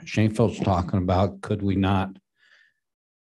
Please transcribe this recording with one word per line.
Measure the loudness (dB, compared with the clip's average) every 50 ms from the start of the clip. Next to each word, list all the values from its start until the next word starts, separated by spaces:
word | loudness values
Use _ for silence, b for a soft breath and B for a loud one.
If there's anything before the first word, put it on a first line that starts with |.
| -16
Shaenfeld's | -6 0 0 2 2 2 2 2 2 0 0
talking | 0 0 0 0 0 0 -2 0
about, | 0 2 2 2 2 0 -2 -6
could | -6 -6 -4 -2 -2
we | -2 0
not | 0 2 2 2 0 0 -4 -8 -14 -20 b b b b b b b b b b b b b _ _ _ _ _ _ _ _ _